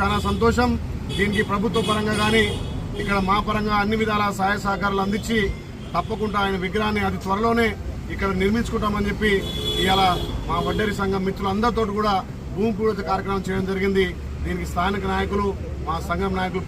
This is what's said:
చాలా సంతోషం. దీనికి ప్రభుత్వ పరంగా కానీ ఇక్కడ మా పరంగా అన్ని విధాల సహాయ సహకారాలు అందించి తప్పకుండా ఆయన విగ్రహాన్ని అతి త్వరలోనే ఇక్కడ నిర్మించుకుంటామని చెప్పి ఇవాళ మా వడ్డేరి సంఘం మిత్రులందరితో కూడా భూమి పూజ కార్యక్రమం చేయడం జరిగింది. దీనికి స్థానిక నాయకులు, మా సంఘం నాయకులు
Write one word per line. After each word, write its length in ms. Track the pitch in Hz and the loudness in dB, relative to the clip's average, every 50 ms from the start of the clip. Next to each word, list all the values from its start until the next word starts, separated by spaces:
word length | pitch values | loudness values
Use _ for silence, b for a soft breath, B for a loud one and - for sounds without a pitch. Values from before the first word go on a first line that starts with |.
చాలా 160 | 202 202 208 208 | 0 2 2 0
సంతోషం. 480 | - 202 202 190 220 233 226 233 240 240 233 233 - - - - - - 135 | 0 0 0 4 4 4 4 4 4 2 2 0 -2 -4 -6 -6 -6 -4 0
దీనికి 260 | 151 196 202 202 208 214 - | 0 2 2 2 0 0 0
ప్రభుత్వ 320 | 202 208 196 233 - 226 202 | 0 0 0 2 2 0 2
పరంగా 320 | 208 214 214 214 214 214 208 | 2 0 0 0 0 0 2
కానీ 240 | 214 214 220 226 214 208 - - - - - - - - - 202 | 2 4 4 4 4 2 0 -2 -4 -4 -6 -6 -6 -6 -6 -4
ఇక్కడ 180 | 202 - 202 196 190 190 | -2 0 0 2 2 4
మా 80 | 196 214 208 | 2 2 2
పరంగా 280 | 214 208 214 214 214 208 208 202 | 0 0 0 0 2 2 2 2
అన్ని 140 | 208 220 | 2 2
విధాల 280 | 220 220 214 214 208 208 202 196 | 2 2 2 2 0 0 0 0
సహాయ 220 | 196 190 196 202 202 | 0 2 2 2 0
సహకారాలు 440 | - 202 196 180 196 202 196 202 196 | 0 -2 -2 0 0 0 2 2 0
అందించి 340 | 196 202 214 - - 226 220 196 190 - - - - - - - - - | 0 0 -2 -2 0 2 2 2 0 -2 -4 -8 -12 -12 -12 -10 -4 -4
తప్పకుండా 460 | 170 175 - 220 196 214 208 196 208 | -4 -2 -2 -2 -2 -2 -2 0 0
ఆయన 160 | 196 196 196 185 175 | 0 0 0 0 -2
విగ్రహాన్ని 380 | 185 175 214 214 214 208 208 196 | -2 0 0 0 0 0 0 0
అతి 140 | 190 185 180 - | 0 -2 -2 -2
త్వరలోనే 420 | 185 190 202 220 233 233 233 226 220 202 - - - - - - - | -2 0 2 2 2 4 4 2 2 0 -2 -6 -8 -8 -8 -8 -8
ఇక్కడ 200 | - - 202 196 190 185 | -6 -2 -2 0 0 2
నిర్మించుకుంటామని 680 | 190 196 214 240 226 - 233 220 214 208 208 214 202 202 | 2 2 2 2 0 0 -2 0 0 0 0 0 0 -2
చెప్పి 220 | 196 - 208 214 196 190 - - - - - - - - | 0 0 2 2 2 2 0 -2 -4 -4 -4 -2 0 0
ఇవాళ 240 | 180 190 190 190 190 185 175 156 - - - - - | 2 2 4 4 4 4 4 2 0 -2 -4 -4 -2
మా 100 | 151 160 175 170 | -2 -2 0 0
వడ్డేరి 280 | 175 175 180 214 208 196 | 0 0 0 0 0 0
సంఘం 280 | - 196 190 190 196 190 | 0 0 0 0 0 0
మిత్రులందరితో 580 | 190 185 - 190 190 190 208 226 233 214 226 226 202 202 208 | -2 -2 -2 -2 -2 0 2 2 2 2 2 0 0 0 0
కూడా 160 | 214 214 202 185 - - - - - - - | 2 2 2 2 0 -4 -10 -10 -10 -8 -4
భూమి 200 | 165 208 226 220 | 0 0 0 0
పూజ 200 | 180 220 220 208 185 190 - | 0 0 0 0 0 -2 -2
కార్యక్రమం 360 | 190 190 190 190 196 190 185 | -2 -2 -2 -2 -2 -2 -2
చేయడం 200 | 185 190 190 190 185 | -2 -2 -2 0 -2
జరిగింది. 380 | 196 190 190 202 196 190 185 175 - - - - - - | -2 0 0 2 2 2 2 2 0 -6 -8 -8 -6 -4
దీనికి 260 | - 165 180 175 175 - | -4 -4 -2 -4 -4 -4
స్థానిక 340 | - 180 175 190 202 196 190 | -2 0 0 0 0 -2 -2
నాయకులు, 400 | 190 190 190 196 190 196 202 202 196 190 - - - - - - | -2 0 0 0 0 0 0 0 0 -2 -4 -6 -6 -6 -6 -4
మా 120 | - 165 165 - | -4 -4 -4 -2
సంఘం 260 | - 175 175 196 190 185 | -2 0 0 0 0 0
నాయకులు 260 | 185 185 185 170 185 165 | 0 -2 -2 -2 -4 -4